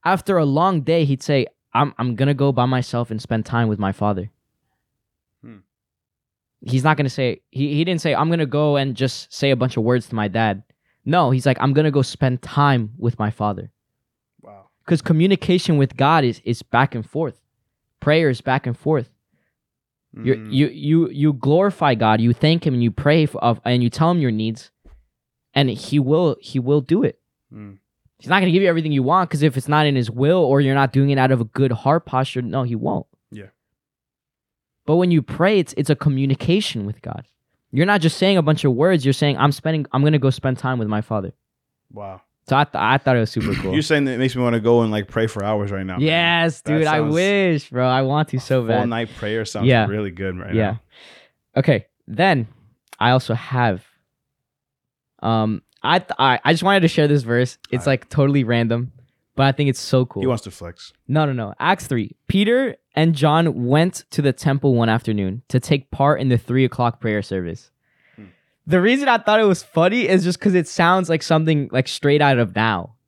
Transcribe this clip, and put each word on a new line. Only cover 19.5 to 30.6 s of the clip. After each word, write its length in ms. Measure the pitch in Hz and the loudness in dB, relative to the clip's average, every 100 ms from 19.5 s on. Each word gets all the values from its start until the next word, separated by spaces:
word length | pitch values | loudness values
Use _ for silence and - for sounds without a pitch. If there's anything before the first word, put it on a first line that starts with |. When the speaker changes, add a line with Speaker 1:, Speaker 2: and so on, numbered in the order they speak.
| _ _ _ _ _ _ | _ _ _ _ _ _
Speaker 1:
You're, 220 | - 113 123 | -8 -4 -4
Speaker 2:
Mm. 160 | 110 | -2
Speaker 1:
you, 140 | 131 143 | 0 0
you, 420 | 151 143 160 165 | -2 0 0 0
you 240 | 143 151 | 0 -2
glorify 600 | 139 131 156 202 190 151 117 | 0 0 2 2 0 -2 2
God, 240 | 110 110 | 2 2
you 140 | 117 | 2
thank 340 | 120 151 165 160 | 2 2 2 0
him, 60 | |
and 100 | 127 | 0
you 80 | 117 | 0
pray 340 | - 143 160 151 | 0 2 2 2
for, 160 | - | 0
of, 180 | 117 113 | -2 -2
and 180 | - 123 | 0 0
you 80 | 120 | 0
tell 220 | - 160 | 0 0
him 80 | 175 | 2
your 100 | 135 | 0
needs, 380 | 107 110 110 - _ - - _ _ _ _ _ | -2 -4 -6 -12 _ -20 -20 _ _ _ _ _
and 160 | - 139 | 0 0
he 300 | - - 147 | -2 -2 -2
will, 360 | 131 156 175 131 | 2 2 0 -2
he 180 | - 135 | -6 -6
will 220 | 123 147 | 0 0
do 200 | 131 180 | 2 0
it. 180 | - - _ _ _ | 0 -4 _ _ _
Speaker 2:
Mm. 240 | 107 104 95 _ _ _ _ | -20 -20 -20 _ _ _ _
Speaker 1:
He's 80 | - | -2
not 120 | 180 | 0
gonna 100 | 185 | 2
give 100 | 175 | 2
you 60 | 196 | 2
everything 240 | 165 156 | 0 0
you 120 | 143 | -2
want, 260 | 127 180 180 | 0 0 0
'cause 120 | 151 | 0
if 140 | 151 131 | -2 -2
it's 140 | 127 | -2
not 160 | 151 151 | 0 2
in 100 | 135 | 0
his 160 | 113 | -4
will 280 | 113 139 180 | -2 0 2
or 160 | 147 | 2
you're 160 | 139 | 2